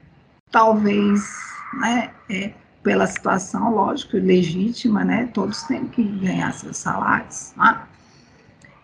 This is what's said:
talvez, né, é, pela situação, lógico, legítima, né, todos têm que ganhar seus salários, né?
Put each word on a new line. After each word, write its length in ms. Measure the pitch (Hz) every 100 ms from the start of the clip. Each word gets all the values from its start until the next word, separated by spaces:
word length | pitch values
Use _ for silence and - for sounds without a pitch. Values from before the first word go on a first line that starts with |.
| - - _ _ _
talvez, 720 | 233 220 214 208 208 202 202 202 - - - -
né, 380 | - 220 240 - - -
é, 220 | 196 202 - - _
pela 260 | 202 196 185
situação, 680 | - 202 185 185 - 214
lógico, 440 | 214 196 294 - 202
legítima, 880 | 185 180 165 180 208 240 240 202 185
né, 240 | 196 247
todos 300 | 220 196 214
têm 240 | - 254 247
que 160 | -
ganhar 480 | 208 202 185 175 -
seus 240 | - - -
salários, 760 | - - - - - - - -
né? 260 | 233 - - - _ - _ _ _ _ - -